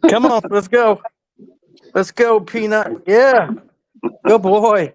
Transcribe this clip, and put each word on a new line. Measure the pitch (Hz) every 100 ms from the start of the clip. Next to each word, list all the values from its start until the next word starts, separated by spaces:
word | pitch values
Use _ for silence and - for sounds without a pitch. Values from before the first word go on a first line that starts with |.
| -
Come | 220 269
on, | 233 190
let's | 202 190
go. | 240 233 202 - _ _ _ - _ _ _ _
Let's | - 185
go, | - 233 220
Peanut. | 180 226 214 214 196 170 -
Yeah. | 208 269 254 165 - _ _ _ _ - - -
Good | 220
boy. | 190 202 220 208 156